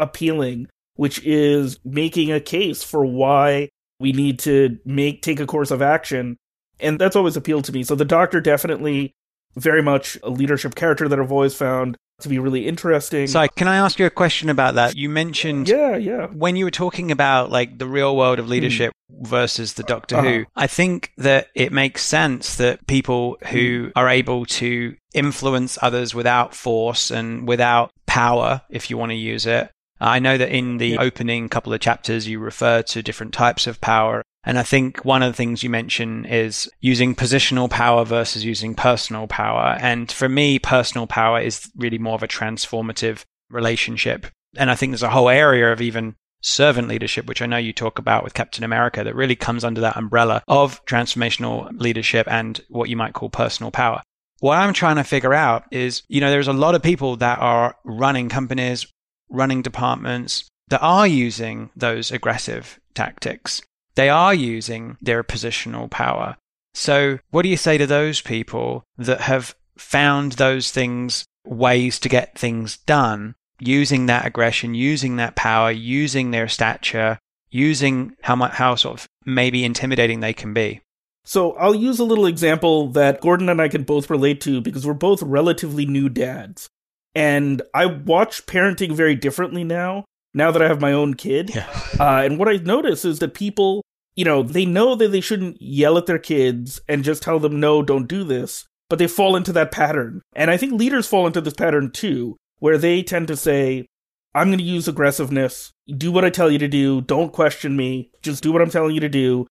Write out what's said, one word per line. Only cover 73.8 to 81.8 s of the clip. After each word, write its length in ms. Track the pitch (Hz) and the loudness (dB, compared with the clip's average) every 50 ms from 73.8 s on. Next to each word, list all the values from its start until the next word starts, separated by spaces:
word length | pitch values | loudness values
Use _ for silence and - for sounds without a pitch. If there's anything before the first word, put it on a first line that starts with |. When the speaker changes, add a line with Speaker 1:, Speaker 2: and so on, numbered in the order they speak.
| 143 127 143 127 127 | 2 2 2 2 2
Speaker 2:
that 180 | 123 120 120 - | 2 2 0 0
aggression, 480 | 123 - 120 117 117 113 - - 117 117 | -2 -2 0 0 0 0 -2 -4 -4 -4
using 440 | 117 127 143 151 143 135 131 123 | -2 0 0 0 -2 -2 -2 -2
that 180 | 120 117 117 - | -2 -4 -4 -4
power, 380 | - - 113 110 113 113 113 113 | -2 -2 2 2 2 2 2 0
using 580 | 113 113 120 127 143 151 139 123 135 127 123 | -2 -4 -4 -2 -2 -2 -2 -2 -2 -2 -2
their 160 | 120 113 113 | -2 -2 -2
stature, 720 | 110 - - 117 113 113 - - - - 113 110 110 113 - _ _ _ _ _ _ | -2 -2 0 0 0 -2 -2 -6 -6 -2 -2 0 -2 -2 -4 _ _ _ _ _ _
using 640 | - 123 143 156 156 127 139 139 131 127 127 127 - _ - | -2 0 0 2 2 2 0 0 0 0 -4 -6 -10 _ -4
how 140 | - 123 | -2 0
mu-, 100 | 123 123 | 0 0
how 300 | 123 - - 127 127 123 | -2 0 0 0 0 2
sort 240 | 117 - 123 117 120 | 0 -2 -4 -6 -10
of 80 | - - _ _ _ | -16 -20 _ _ _
maybe 380 | 135 131 127 123 127 123 123 123 | -4 -2 0 0 0 0 0 0
intimidating 560 | 120 120 - - 131 131 120 120 113 113 113 | -2 -2 -4 -4 -2 2 2 2 2 0 -2
they 120 | 113 110 110 | -4 -4 -6
can 220 | - - 107 104 | -6 -8 -4 -2
be? 260 | 117 110 104 107 - _ _ _ _ _ _ _ _ _ | -2 -2 -2 -4 -8 _ _ _ _ _ _ _ _ _
Speaker 1:
So 280 | - - 196 180 170 - | -2 0 2 2 2 0
I'll 200 | - 170 202 214 | 2 2 2 2
use 240 | 214 | 2